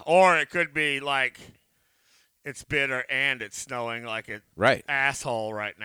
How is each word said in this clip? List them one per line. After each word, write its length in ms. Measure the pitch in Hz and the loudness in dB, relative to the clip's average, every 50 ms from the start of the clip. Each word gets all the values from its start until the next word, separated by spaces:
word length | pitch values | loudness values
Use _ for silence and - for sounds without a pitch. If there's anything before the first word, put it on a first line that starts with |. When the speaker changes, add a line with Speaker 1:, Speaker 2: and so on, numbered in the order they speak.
| - | 0
Speaker 1:
Or 320 | - 165 185 190 185 170 | 4 6 8 8 8 6
it 140 | 156 147 - | 4 2 0
could 240 | - 175 170 151 143 | 0 -2 -2 0 0
be, 240 | 156 151 147 139 135 | 0 0 0 0 -2
like, 400 | 139 143 139 135 131 123 - - - - - _ _ _ _ _ _ _ _ _ _ _ _ _ _ _ _ _ _ | -2 0 0 0 0 0 -2 -8 -16 -20 -20 _ _ _ _ _ _ _ _ _ _ _ _ _ _ _ _ _ _
it's 200 | 147 131 - - | -14 -14 -14 -10
bitter 400 | - 156 143 139 135 131 127 123 - | -4 -2 -2 0 0 -2 -4 -4 -4
and 320 | 135 131 139 139 131 120 | -2 -2 0 -2 -2 -4
it's 160 | 110 101 - | -8 -10 -12
snowing 480 | - - - 135 120 117 117 117 117 117 | -12 -12 -8 -8 -6 -6 -6 -6 -8 -8
like 240 | 117 110 110 - - | -8 -10 -10 -10 -10
an 140 | 104 104 - _ _ | -14 -14 -16 _ _
Speaker 2:
Right. 280 | 82 101 127 127 - - - | 2 4 4 4 2 0 -2
Speaker 1:
asshole 680 | 143 135 135 139 135 - - 143 120 113 110 110 107 | -2 0 0 0 -2 -4 -4 -4 -4 -4 -4 -4 -6
right 200 | 107 104 104 - - | -6 -6 -8 -8 -6